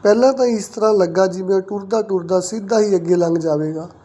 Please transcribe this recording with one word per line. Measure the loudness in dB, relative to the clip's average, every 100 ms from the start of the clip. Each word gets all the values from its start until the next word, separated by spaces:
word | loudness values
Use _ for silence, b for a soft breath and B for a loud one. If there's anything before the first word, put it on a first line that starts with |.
ਪਹਿਲਾਂ | 4 4 4
ਤਾਂ | 2 0
ਇਸ | 0 -6
ਤਰ੍ਹਾਂ | -2 2
ਲੱਗਾ | 2 2 2 0
ਜਿਵੇਂ | -2 -2 -2
ਉਹ |
ਟੁਰਦਾ | -2 -10 -4 -4
ਟੁਰਦਾ | -2 -4 0 -2
ਸਿੱਧਾ | -2 -10 -2 0
ਹੀ | 2 0
ਅੱਗੇ | 2 0
ਲੰਘ | 2 0
ਜਾਵੇਗਾ, | 0 -2 -2 -6 -12 -20